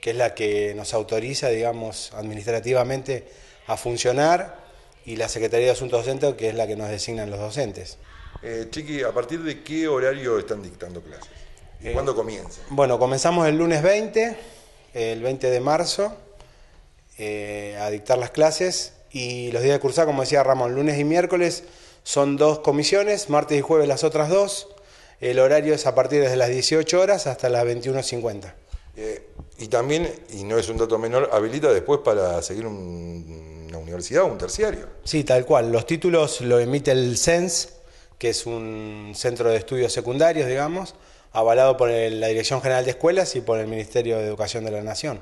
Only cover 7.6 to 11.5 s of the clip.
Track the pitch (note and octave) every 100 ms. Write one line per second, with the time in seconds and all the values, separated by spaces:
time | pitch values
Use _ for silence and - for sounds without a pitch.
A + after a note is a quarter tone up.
7.6 | B2 F#2 - - - - - - A#2+ A2+
8.6 | A2+ D3+ D3 D3 B2 A2 A#2+ E3 D#3+ C#3+
9.6 | - D#3 D#3+ C3+ B2+ C#3 B2+ A2 G2+ G#2
10.6 | F#2+ E2+ F2 F2 D#2 D2 - - -